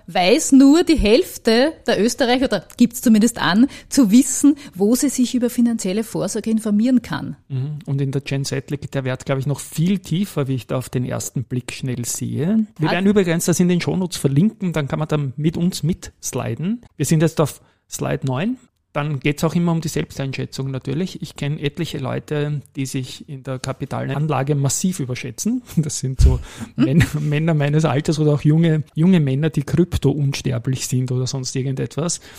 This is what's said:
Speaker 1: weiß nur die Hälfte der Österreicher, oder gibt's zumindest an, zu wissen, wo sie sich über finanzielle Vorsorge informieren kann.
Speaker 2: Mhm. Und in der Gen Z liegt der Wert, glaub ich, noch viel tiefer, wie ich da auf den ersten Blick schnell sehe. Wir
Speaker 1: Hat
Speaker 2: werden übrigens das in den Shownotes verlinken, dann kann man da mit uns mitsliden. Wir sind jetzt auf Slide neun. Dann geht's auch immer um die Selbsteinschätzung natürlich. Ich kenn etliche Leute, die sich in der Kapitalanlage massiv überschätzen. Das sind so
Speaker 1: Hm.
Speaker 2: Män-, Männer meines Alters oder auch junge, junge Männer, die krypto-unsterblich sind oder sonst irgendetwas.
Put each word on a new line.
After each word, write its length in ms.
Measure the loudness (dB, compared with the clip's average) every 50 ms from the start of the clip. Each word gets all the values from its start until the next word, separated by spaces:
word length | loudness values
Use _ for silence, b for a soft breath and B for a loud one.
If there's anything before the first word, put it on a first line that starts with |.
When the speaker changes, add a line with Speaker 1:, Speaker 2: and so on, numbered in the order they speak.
| _
Speaker 1:
weiß 460 | -6 -2 2 4 4 4 4 4 6 8
nur 320 | 8 10 10 8 6 6
die 140 | 4 4 4
Hälfte 720 | 4 4 4 4 4 0 -6 -4 0 2 4 4 4 2 0 -2 -2
der 180 | -2 0 2 2
Österreicher, 400 | 0 0 0 0 0 2 2 0
oder 180 | 0 -2 -4 -6 -6 0
gibt's 240 | 2 2 2 2 2
zumindest 400 | 2 4 6 6 4 4 2 0
an, 280 | -2 2 4 4 4 4 B B B -2
zu 220 | 2 2 4 6
wissen, 460 | 6 6 6 4 2 2 4 4 4 B B B -4
wo 200 | 0 2 2 2
sie 140 | 2 2 0
sich 260 | 0 0 0 0 0
über 140 | 0 -2 -2
finanzielle 560 | 0 2 0 2 0 0 -2 -2 -2 -2 -4
Vorsorge 460 | -4 -4 -4 -4 -4 -4 -4 -2 -2
informieren 500 | -2 0 0 0 0 2 2 4 2 2
kann. 360 | 2 0 -4 -6 -6 -8 -10 -12 _ -8
Speaker 2:
Mhm. 300 | -6 -6 -4 -6 -6 -8 -6
Und 160 | -4 -4 -2 -2
in 100 | -2 -2
der 80 | -4
Gen 240 | -4 -4 -4 -4 -4
Z 260 | -4 -4 -6 -6 -6
liegt 240 | -8 -8 -8 -6 -6
der 100 | -6 -4
Wert, 200 | -4 -6 -6 -4
glaub 140 | -4 -4 -2
ich, 80 | -2
noch 140 | -2 -4 -4
viel 400 | -6 -8 -4 -2 0 0 0 -2
tiefer, 460 | -2 -4 -4 -2 -2 -2 -4 -4 -2
wie 100 | -2 -2
ich 100 | -4 -4
da 100 | -4 -6
auf 140 | -6 -4 -4
den 160 | -4 -4 -4
ersten 380 | -4 -4 -6 -8 -6 -6 -6 -6
Blick 280 | -4 -6 -6 -6 -8 -10
schnell 320 | -8 -8 -6 -6 -6 -6
sehe. 600 | -6 -6 -6 -6 -6 -4 -2 -2 0 2 0 0 -2 _ -4
Wir 100 | -2 0
Speaker 1:
Hat 80 | 0
Speaker 2:
werden 100 | 2 2
übrigens 400 | 2 4 4 2 2 0 0 0
das 120 | 0 2 2
in 80 | 2 2
den 120 | 2 2
Shownotes 380 | 0 -2 -2 -2 -2 -4 -4 -4
verlinken, 560 | -4 0 2 2 2 2 0 -2 -6 -4 -4
dann 140 | -4 -4 -4
kann 100 | -4 -4
man 100 | -4 -2
da 100 | -2 -2 -4 -4 -6
mit 200 | -4 -4 -2 -2
uns 260 | 0 -2 -2 -2 -2 -2
mitsliden. 1000 | -2 -2 -4 -6 -14 -18 _ -10 -8 -6 -6 -4 -4 -6 -4 -4 -4 -4 -6 -8 -12 _ -6
Wir 80 | -2
sind 160 | 2 2 2 2
jetzt 180 | 2 2 0
auf 220 | -2 -2 -2 -8 _ _ _ _ _ _
Slide 360 | -10 -6 -4 -4 -4 -4 -4
neun. 320 | -4 -4 -2 -2 -4 -4 -6 _ _ _ _ _ _ -8
Dann 260 | -6 -4 -4 -4 -2
geht's 220 | -2 -2 -2 0 -2
auch 120 | 0 0
immer 180 | 0 0 0 0
um 80 | 0
die 80 | -2 -4
Selbsteinschätzung 840 | -4 -4 -6 -6 -6 -8 -8 -6 -6 -6 -8 -8 -6 -6 -6 -6
natürlich. 520 | -6 -6 -6 -6 -4 -4 -4 -6 -8 -10 -14
Ich 120 | -14 -10
kenn 240 | -6 -6 -4 -4 -4
etliche 380 | -4 -6 -4 -4 -6 -6 -6
Leute, 640 | -6 -6 -6 -6 -6 -6 -6 -4 -4 -2 -4 -4 -6 -8 _ _
die 80 | -8 -6
sich 420 | -6 -6 -6 -8 -8 -12 -16 -16
in 160 | -14 -16 -12 -10
der 160 | -10 -10 -8
Kapitalanlage 960 | -6 -8 -8 -8 -8 -8 -6 -6 -6 -4 -4 -4 -2 -2 0 0 0 0 0
massiv 460 | 0 0 0 -2 0 -2 -2 -2 -4
überschätzen. 640 | -6 -6 -6 -8 -8 -10 -10 -6 -4 -4 -4 -4 -6 -4 -2
Das 220 | -2 -2 -2 -4 -6
sind 220 | -6 -4 2 4
so 200 | 4 4 4 2 B B B B B B B
Speaker 1:
Hm. 80 | 0 0
Speaker 2:
Män-, 360 | 2 4 4 2 2 0 -2
Männer 340 | -2 -2 -2 0 0 0 2
meines 320 | 2 0 0 2 2 2
Alters 320 | 2 0 0 0 0 0 0
oder 160 | 2 2 2
auch 80 | 2 2
junge, 420 | 4 4 4 4 4 2 0 -2 -4 _
junge 260 | 0 4 4 4 4
Männer, 280 | 4 2 0 0 -2 -2
die 140 | -2 -2 -4
krypto-unsterblich 1300 | 0 2 2 2 2 0 0 2 0 2 2 0 -2 -2 -2 -4 -4 -4 -4 -2 -4 -4 -4 -4 -4
sind 220 | -2 -2 -2 -2
oder 160 | -2 -2 -4
sonst 300 | -4 -4 -6 -6 -6 -4
irgendetwas. 640 | -4 -4 -4 -4 -4 -6 -6 -6 -4 -4 -4 -4 B B B B